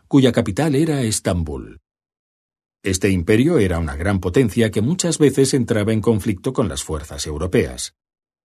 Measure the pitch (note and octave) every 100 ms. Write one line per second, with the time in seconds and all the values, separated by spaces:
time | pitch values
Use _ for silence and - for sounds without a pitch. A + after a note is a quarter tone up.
0 | - C#3+ B2+ A#2+ G#2+ G2 D#3 C3+ D#3+ C#3+
1 | A2 G#2 G#2+ F2 D#2 C2 G#1+ A1+ _ _
2 | _ _ _ _ _ _ _ _ G2 F#2
3 | G2+ F#2 E2 A2 D3 D#3 F#2+ E2+ E2 D2
4 | G2 G2 F#2 C3+ A#2 A#2+ A2 A2 A#2+ F#3
5 | F3 D#3 C#3+ C3 C#3 C#3 A2+ A2 G#2 A2
6 | A#2 G#2+ A#2 F2 C3 B2+ G2 - - D#2
7 | - C#2+ D#2+ D2 F2+ A#2 C#2 B1 - _
8 | _ _ _ _